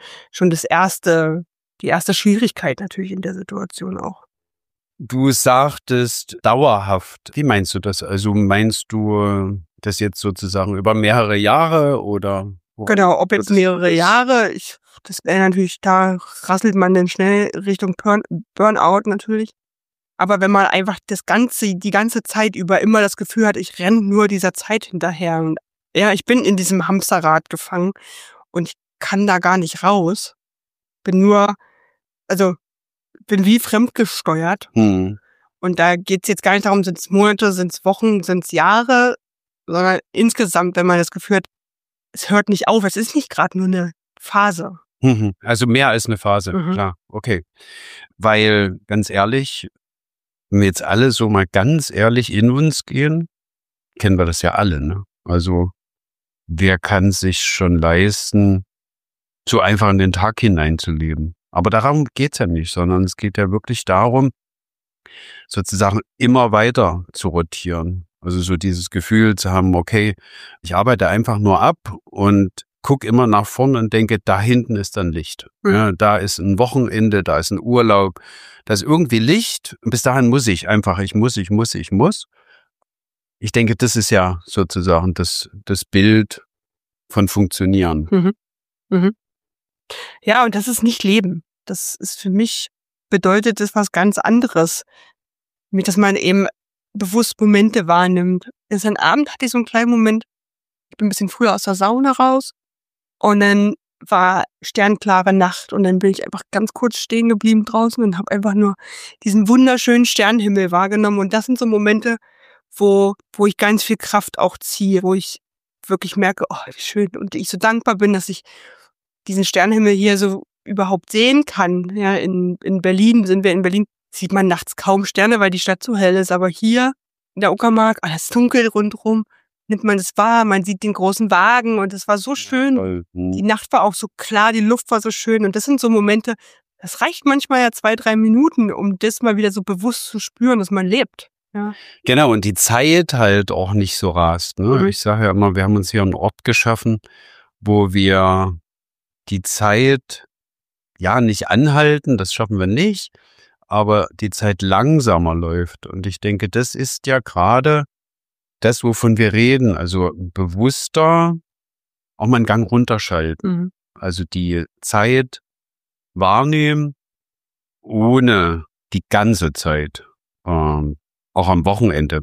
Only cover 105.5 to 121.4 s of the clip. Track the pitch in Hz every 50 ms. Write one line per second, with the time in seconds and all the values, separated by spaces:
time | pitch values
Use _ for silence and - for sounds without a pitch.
105.5 | - - - - - 208 190 185 185 185 185 196 190 - - - - 190 - -
106.5 | - 202 220 - - - 247 233 - - - - 233 226 233 233 226 202 - 220
107.5 | 220 220 214 - - 226 226 233 - 247 226 202 180 175 202 - - 202 202 214
108.5 | 196 208 208 202 190 - - - - - - - - _ - 214 196 220 202 202
109.5 | 240 254 262 262 254 240 - 247 240 240 240 - - - 208 208 233 233 202 208
110.5 | 196 196 190 175 175 175 190 196 208 214 214 208 208 202 190 190 214 220 - -
111.5 | 254 - 247 226 220 208 208 208 214 214 214 240 233 220 - _ _ _ _ _
112.5 | _ _ _ _ - - 208 202 196 196 196 196 202 - _ _ - - 202 208
113.5 | - - 208 208 220 202 - - 220 - - - - 208 - - - - - 269
114.5 | - - - - - - 202 196 190 180 190 185 190 196 - - - - _ _
115.5 | _ _ _ _ _ _ - - 190 180 - 180 - 208 185 185 196 - - -
116.5 | - - - - - - - - - 208 208 175 - - 202 196 - - 196 -
117.5 | - 180 214 220 226 226 - 240 214 190 208 208 196 190 - - 180 - - _
118.5 | - - - - - _ _ _ _ _ _ _ _ _ _ - 185 196 190 -
119.5 | - 185 175 208 220 220 214 208 202 190 202 208 202 190 208 196 190 190 - _
120.5 | _ _ _ 196 208 202 190 185 196 175 - _ - 214 233 254 269 294